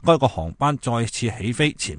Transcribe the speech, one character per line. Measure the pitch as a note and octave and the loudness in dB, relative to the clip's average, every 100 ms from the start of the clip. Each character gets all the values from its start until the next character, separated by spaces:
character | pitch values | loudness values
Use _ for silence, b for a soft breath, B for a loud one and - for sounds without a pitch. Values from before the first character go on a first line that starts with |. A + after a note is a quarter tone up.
該 | E3 E3 | 4 4
個 | C3+ | 4
航 | - E2 - | 0 -6 -2
班 | C#3+ C#3 | -2 0
再 | B2+ A#2 A2+ | -2 -2 -2
次 | - A#2 | -2 -4
起 | - G#2+ | -4 -4
飛， | A#2+ D3+ - | 0 0 -2
前 | - | -8